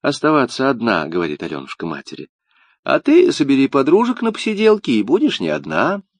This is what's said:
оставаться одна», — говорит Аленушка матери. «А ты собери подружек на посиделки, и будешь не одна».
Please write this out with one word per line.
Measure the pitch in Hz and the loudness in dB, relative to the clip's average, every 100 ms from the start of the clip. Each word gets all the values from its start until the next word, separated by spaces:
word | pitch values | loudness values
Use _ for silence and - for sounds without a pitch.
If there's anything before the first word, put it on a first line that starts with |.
оставаться | 139 143 156 156 127 - 135 | -4 -2 0 2 0 -2 -2
одна», — | 123 113 90 78 | 0 -2 -2 -2
говорит | 87 85 73 | -4 -4 -6
Аленушка | 82 73 69 - | -8 -10 -12 -10
матери. | 85 73 - - - _ _ _ _ _ | -8 -10 -14 -18 -18 _ _ _ _ _
«А | - - | -2 0
ты | - 320 359 | 4 4 4
собери | - 139 135 135 | 2 0 2 2
подружек | 143 135 185 233 233 | 2 4 4 2 -2
на | 226 | -4
посиделки, | 214 - 208 220 214 - | -4 -6 2 2 2 2
и | 113 | 0
будешь | 101 175 302 - | 2 2 2 -2
не | 85 | -4
одна». | 76 71 80 135 202 - | -4 -4 -2 -2 -2 -10